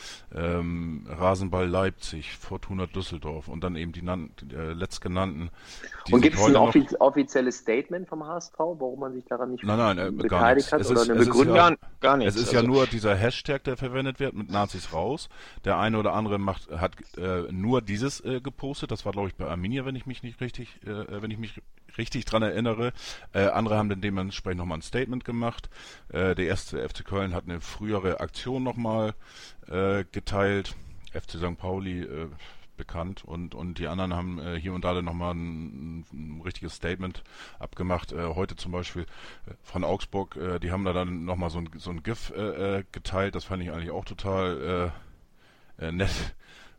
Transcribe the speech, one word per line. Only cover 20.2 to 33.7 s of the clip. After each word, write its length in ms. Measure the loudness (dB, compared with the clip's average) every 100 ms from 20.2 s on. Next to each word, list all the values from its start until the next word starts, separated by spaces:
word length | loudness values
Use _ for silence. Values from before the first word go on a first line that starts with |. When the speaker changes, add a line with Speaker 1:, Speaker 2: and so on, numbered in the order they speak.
Speaker 1:
nicht 180 | -10 -6
richtig, 360 | -6 -6 -10 -12 -8
äh, 360 | -8 -6 -6
wenn 100 | -6
ich 60 | -6
mich 240 | -8 -10 -16 -20 -12 -6
richtig 280 | -4 -4 2
dran 160 | 2
erinnere. 520 | 4 2 2 2 0 -4 -10 -12 -4
Äh, 140 | 2 4
andere 300 | 4 4 4
haben 120 | 2
dann 100 | 0
dementsprechend 600 | 0 0 -2 -4 -4 -2
nochmal 180 | -2 -4
ein 40 |
Statement 440 | -4 -2 -2 -4 -4
gemacht. 440 | -2 -2 -4 -10 -12 -18 -18 -6
Äh, 280 | 0 2 2
der 100 | 2
erste 360 | 0 -2 -4
F 120 | -4
C 100 | -6
Köln 300 | -4 -2 -2
hat 100 | -2
eine 160 | -4 -8
frühere 640 | -8 -6 -2 0 0 0
Aktion 420 | -4 -6 -4 -2
nochmal, 500 | -2 -2 0 0 0 -2 -12 -18 -18 -16 -6
äh, 380 | 0 2 2 -2
geteilt. 600 | -6 -2 2 4 2 -2 -8 -12 -14 -10
F 160 | -8 -8
C 100 | -4
Sankt 220 | -4 -4
Pauli, 440 | -4 -4 -4 -6
äh, 240 | -6 -8 -8 -10 -16 -16 -16 -14
bekannt 480 | -8 -6 -6 -8 -10
und, 300 | -8 -8 -8
und 220 | -8